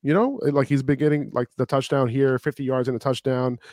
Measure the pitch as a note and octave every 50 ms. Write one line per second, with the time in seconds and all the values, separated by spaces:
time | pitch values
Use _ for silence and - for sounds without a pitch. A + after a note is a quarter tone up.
0 | - C#3 D3+ G3 A#3 C#4 C#4 - - D3 C#3+ C#3+ C3+ - C#3+ C3+ C3 C#3 C#3+ C3
1 | D3+ D3+ D3+ D3 C#3 - G#2+ B2 B2 - _ - B2+ - C#3+ C3+ C3 - D3 C#3
2 | C3 A#2 A#2 C#3 C#3 C3+ C3 B2 - D3+ - - C#3 B2+ C3 B2+ B2 C3 B2 A2
3 | - C#3 B2+ - - C3+ C3 B2+ B2+ B2+ B2 - - -